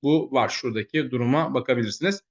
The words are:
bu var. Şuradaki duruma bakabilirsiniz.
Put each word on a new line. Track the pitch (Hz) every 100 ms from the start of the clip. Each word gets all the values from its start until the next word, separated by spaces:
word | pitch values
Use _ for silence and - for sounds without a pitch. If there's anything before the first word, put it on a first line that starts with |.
bu | 139 156 143
var. | 131 107
Şuradaki | - - 110 104 156 131
duruma | 123 120 143 160
bakabilirsiniz. | 131 123 123 110 - 170 196 _